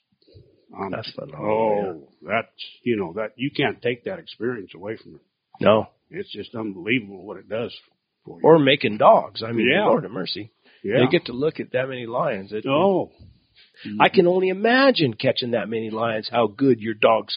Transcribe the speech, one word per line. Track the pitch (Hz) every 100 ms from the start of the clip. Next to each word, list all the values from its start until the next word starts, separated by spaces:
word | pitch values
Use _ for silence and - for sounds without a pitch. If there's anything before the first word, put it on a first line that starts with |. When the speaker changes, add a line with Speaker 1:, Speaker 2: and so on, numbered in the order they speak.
| _ _ _ - _ _ _ 98
Speaker 1:
um, | 98
Speaker 2:
That's | - -
phenomenal, | - - - 107
Speaker 1:
oh, | 110 110 104 98 80 69 _
Speaker 2:
yeah. | 82 113
Speaker 1:
that's, | - - - -
you | 120 107
know, | 87
that, | 92 107 -
you | 139 -
can't | 135 -
take | 120 123
that | 104 87
experience | - - 113 120 90
away | - 104 113
from | 92 -
it. | _ _ _ -
Speaker 2:
No. | 101 107 95 _ _
Speaker 1:
It's | - -
just | 107 95
unbelievable | 120 107 95 98 127 101 95
what | 98 92
it | 87
does | 107 110 - _ _ _ _
for | - -
you. |
Speaker 2:
Or | - 165
making | 135 123 120 107
dogs. | 151 202 71 104
I | 110
mean, | 117 120
Speaker 1:
Yeah. | 170 208
Speaker 2:
Lord | 214
have | 92
mercy. | 107 87 - 107 _ _ _
Speaker 1:
Yeah. | 101 123
Speaker 2:
They | 127
get | 135 -
to |
look | 120 151 -
at | 113
that | 127 135
many | 127 117
lions. | 123 160 101 98
It, | 107 127
Speaker 1:
Oh. | 143 196 180 110 - - _ _ _ _ - 110 107
Speaker 2:
I | 170
can | - 175
only | 185 185
imagine | 190 220 254 277 170 139
catching | 113 131 - 120
that | 117 104
many | 113 110
lions, | 110 113 110 107
how | 120 110
good | 101 139 113
your | 110
dogs | 110 117 110 -